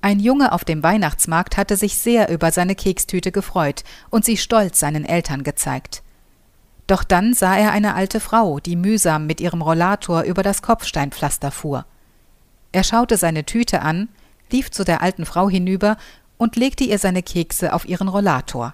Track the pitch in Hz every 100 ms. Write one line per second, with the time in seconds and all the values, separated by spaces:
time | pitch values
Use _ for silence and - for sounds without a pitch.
0 | 208 202 208 269 269 175 - 156 160 208
1 | 170 - - 165 180 - 202 202 208 -
2 | - 233 208 165 165 160 180 196 196 180
3 | - 185 185 202 - 185 151 - - -
4 | - 226 214 226 - 226 196 - 147 151
5 | - 175 165 135 143 - - 131 - -
6 | - _ _ _ _ _ _ _ - 185
7 | - 180 214 247 185 190 214 202 208 190
8 | 190 226 - 220 214 143 - 175 185 220
9 | 175 156 151 160 175 170 165 165 175 202
10 | - 170 165 180 196 196 - 226 - -
11 | 143 - 143 - 143 - 156 139 - _
12 | _ _ _ _ _ _ _ 185 190 226
13 | 240 214 170 160 151 226 240 175 151 165
14 | 220 _ _ _ _ 254 262 - 190 165
15 | 180 - 160 170 196 185 180 190 208 214
16 | - - _ _ 233 233 262 - 254 208
17 | 190 180 180 180 165 - 170 170 - 180
18 | 190 196 202 135 - 127 120